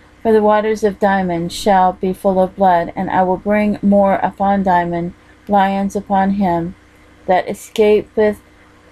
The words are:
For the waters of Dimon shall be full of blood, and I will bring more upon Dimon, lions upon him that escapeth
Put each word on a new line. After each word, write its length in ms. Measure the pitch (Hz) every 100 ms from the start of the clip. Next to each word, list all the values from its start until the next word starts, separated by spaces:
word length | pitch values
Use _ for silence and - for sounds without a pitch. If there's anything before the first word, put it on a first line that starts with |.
| - -
For 120 | 226
the 100 | 220
waters 400 | 208 214 214 214
of 160 | 214 190
Dimon 500 | 202 196 185 170 175
shall 440 | - 220 190 185
be 180 | 185 185
full 300 | 185 202 185
of 160 | 185 190
blood, 340 | 190 175 170 -
and 140 | 185
I 140 | 190
will 140 | 185 185
bring 420 | 208 208 208 196
more 340 | 202 202 196 190
upon 500 | 185 - 196 202 190
Dimon, 480 | 175 175 170 170 - _ - -
lions 480 | 202 196 196 196 202
upon 360 | 196 196 196
him 440 | 196 190 170 170 - _ _ - - -
that 240 | 185 -
escapeth 920 | 202 - - 208 214 - - 214 208 - _ _ _ _